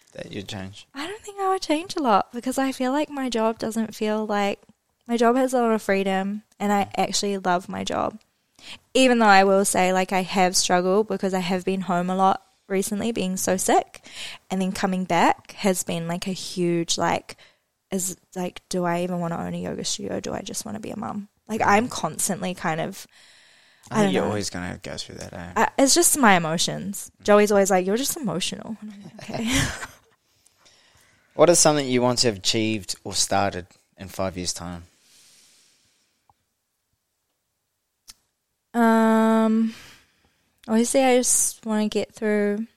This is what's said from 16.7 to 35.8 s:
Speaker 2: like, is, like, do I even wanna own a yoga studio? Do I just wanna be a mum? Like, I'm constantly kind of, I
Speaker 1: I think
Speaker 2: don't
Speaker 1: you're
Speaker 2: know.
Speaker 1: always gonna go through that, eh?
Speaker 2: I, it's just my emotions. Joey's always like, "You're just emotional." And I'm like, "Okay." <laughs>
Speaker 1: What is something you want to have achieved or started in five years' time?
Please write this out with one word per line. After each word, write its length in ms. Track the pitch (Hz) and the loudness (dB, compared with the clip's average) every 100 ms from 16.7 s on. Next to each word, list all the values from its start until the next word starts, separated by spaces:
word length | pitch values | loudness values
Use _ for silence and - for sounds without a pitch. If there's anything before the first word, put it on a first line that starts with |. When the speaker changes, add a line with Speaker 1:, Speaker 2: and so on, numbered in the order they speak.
| 170 165 - | 0 -2 -2
Speaker 2:
like, 380 | 170 - - - - _ _ _ - | 0 -2 -4 -20 -20 _ _ _ -8
is, 240 | 190 185 170 _ | -6 -6 -10 _
like, 260 | 190 180 - - | -10 -8 -10 -8
do 160 | 185 | -4
I 180 | 175 170 | -2 -2
even 160 | 180 180 | -2 -4
wanna 180 | 170 170 | -4 -4
own 160 | 180 | -6
a 40 | 175 | -6
yoga 260 | 180 - | -6 -6
studio? 340 | - - 196 190 | -6 -6 -6 -8
Do 120 | - | -6
I 80 | - | -8
just 240 | 196 - - | -8 -10 -10
wanna 140 | 220 | -10
be 100 | - | -10
a 80 | - | -10
mum? 300 | 220 208 202 _ - | -8 -10 -12 _ -10
Like, 140 | 220 | -4
I'm 240 | - 208 247 | 2 2 0
constantly 680 | - 160 - - 185 185 | -4 -8 -4 -6 -4 -8
kind 260 | 180 180 160 | -6 -4 -4
of, 260 | 160 196 - _ - - _ _ _ _ - | -6 -10 -18 _ -20 -20 _ _ _ _ -6
I 40 | |
Speaker 1:
I 40 | - | 0
think 80 | 101 | 2
Speaker 2:
don't 60 | |
Speaker 1:
you're 80 | 92 | 2
Speaker 2:
know. 40 | 82 | 0
Speaker 1:
always 200 | 104 98 | -2 -4
gonna 300 | 87 87 92 | -6 -8 -10
go 140 | - 85 | -12 -12
through 180 | - - | -12 -14
that, 160 | 87 | -14
eh? 200 | 92 87 214 | -14 -8 -2
Speaker 2:
I, 120 | - - | 0 2
it's 160 | 269 | 2
just 240 | 330 339 302 | 4 4 6
my 160 | 233 185 | 6 6
emotions. 720 | 165 170 - 151 180 202 - _ | 4 -2 -2 -4 -8 -10 -12 _
Joey's 280 | - 208 208 | 4 4 6
always 180 | 208 196 | 4 4
like, 160 | 190 185 | 2 0
"You're 100 | 220 | -2
just 200 | 277 349 | -2 -4
emotional." 580 | 208 175 - - - 214 | -4 -4 -6 -8 -12 -14
And 100 | 214 | -14
I'm 100 | 202 | -16
like, 260 | 202 214 - | -20 -18 -12
"Okay." 300 | 233 226 262 | -8 -2 0
<laughs> 60 | - - - - _ _ _ _ _ _ _ _ _ _ _ _ _ | 0 -4 -14 -18 _ _ _ _ _ _ _ _ _ _ _ _ _
Speaker 1:
What 140 | - 160 | 4 6
is 100 | 165 | 6
something 260 | 160 151 135 | 6 4 2
you 140 | 127 | 2
want 160 | 123 120 | 2 2
to 80 | 123 | 0
have 120 | 98 | 0
achieved 580 | - 117 110 110 92 - | -2 0 0 -2 -6 -10
or 100 | 107 | -6
started 540 | 92 - 98 101 92 87 _ _ - | -4 0 0 0 -2 -10 _ _ -18
in 120 | 92 | -14
five 280 | - 95 92 | -6 -6 -4
years' 160 | 87 | -8
time? 300 | - 87 87 87 _ _ _ _ _ _ _ _ _ | -8 -10 -12 -16 _ _ _ _ _ _ _ _ _